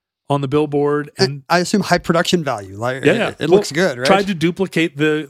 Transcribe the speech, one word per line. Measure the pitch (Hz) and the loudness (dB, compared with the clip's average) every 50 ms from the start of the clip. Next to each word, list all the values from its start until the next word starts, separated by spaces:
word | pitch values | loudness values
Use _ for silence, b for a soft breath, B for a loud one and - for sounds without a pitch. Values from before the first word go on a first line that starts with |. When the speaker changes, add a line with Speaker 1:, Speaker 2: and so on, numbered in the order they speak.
| _ _ _ _ _ - | _ _ _ _ _ -2
Speaker 1:
on | 139 143 143 | -2 0 0
the | 131 | 2
billboard. | 143 147 156 147 147 143 143 143 147 147 147 - - | 2 2 2 2 0 0 2 2 0 0 -2 -6 -12
Speaker 2:
And | - 190 139 | -14 -12 -12
Speaker 1:
And | 143 139 - - | -12 -12 -4 0
Speaker 2:
I | 165 180 | 0 0
assume | 175 - - 202 170 | 0 2 0 -2 0
high | - 175 175 | 0 0 -2
production | - - 170 165 180 - 185 175 151 | 0 0 0 0 2 2 0 0 0
value. | 139 120 104 98 95 95 | -2 -6 -6 -8 -14 -10
Like, | 104 117 127 131 135 - | -6 -4 -4 -4 0 2
Speaker 1:
Yeah, | 143 196 | 2 2
Speaker 2:
it, | |
Speaker 1:
yeah. | 233 190 131 | 2 0 -4
Speaker 2:
it | 101 - | -4 -4
Speaker 1:
Well, | - 156 | 0 4
Speaker 2:
looks | 180 208 202 - 135 | 4 4 4 2 -2
good, | 160 190 165 127 120 | 0 0 0 0 -2
right? | 127 | 2
Speaker 1:
tried | 143 190 202 202 | 2 4 4 2
to | 190 196 | 0 -2
duplicate | 151 156 175 170 - 190 170 - 165 160 170 - 143 | 0 0 -2 0 -2 -6 -4 0 -2 -2 -2 -2 -2
the | 151 156 151 156 147 139 | 0 0 0 -2 -4 -8